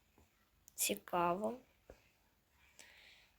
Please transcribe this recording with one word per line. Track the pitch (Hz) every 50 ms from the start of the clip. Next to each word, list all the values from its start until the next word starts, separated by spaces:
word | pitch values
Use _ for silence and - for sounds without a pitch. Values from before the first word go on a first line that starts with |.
| _ _ _ - - _ _ _ _ _ _ _ _ - -
Цікаво. | - - - 202 202 - - - 175 170 175 175 196 214 220 240 262 - - _ _ _ - - - - _ _ _ _ _ _ _ _ _ _ _ - - _ - - - - - - - - - - - _